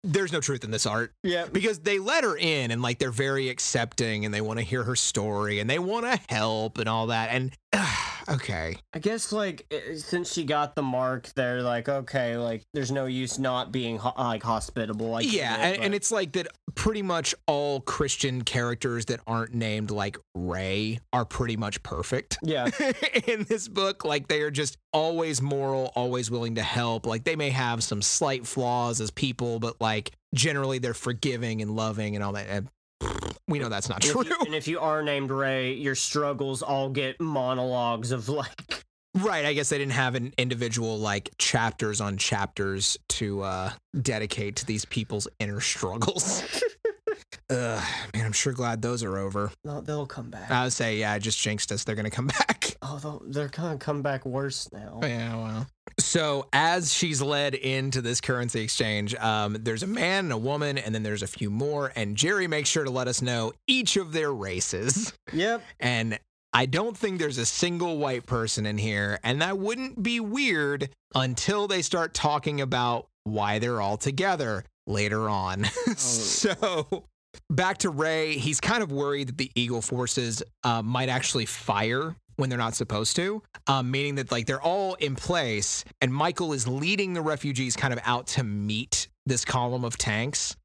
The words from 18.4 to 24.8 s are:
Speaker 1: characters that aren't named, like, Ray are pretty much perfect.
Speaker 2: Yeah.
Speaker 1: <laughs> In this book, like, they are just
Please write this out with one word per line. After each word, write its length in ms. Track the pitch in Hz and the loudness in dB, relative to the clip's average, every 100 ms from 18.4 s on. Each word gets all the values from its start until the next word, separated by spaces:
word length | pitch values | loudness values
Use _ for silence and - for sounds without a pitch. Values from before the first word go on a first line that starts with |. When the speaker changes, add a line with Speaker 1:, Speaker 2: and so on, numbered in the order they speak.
Speaker 1:
characters 640 | 117 123 120 120 131 117 107 | 0 0 0 0 -2 -2 -2
that 140 | 120 - | -4 -2
aren't 260 | 117 113 | -2 0
named, 360 | 120 113 107 104 | -2 0 0 -2
like, 260 | 104 101 - _ | 0 -2 -4 _
Ray 680 | 92 87 87 95 98 107 117 - | -6 -2 -2 0 0 0 -4 -2
are 140 | 123 117 | -2 -2
pretty 300 | - 120 110 | -2 0 0
much 240 | 107 - | -2 -4
perfect. 560 | - - 104 127 - - | -6 -6 -2 -2 -2 -4
Speaker 2:
Yeah. 280 | 160 151 123 - 277 - | -2 0 0 0 0 2
Speaker 1:
<laughs> 300 | 311 - 226 | 2 2 2
In 180 | 226 | -2
this 240 | 202 220 202 | 0 -2 -2
book, 360 | 196 196 190 | 0 0 0
like, 240 | 156 147 135 | 0 0 2
they 120 | 151 | 0
are 100 | 151 | 2
just 280 | 143 147 - | 0 -2 -4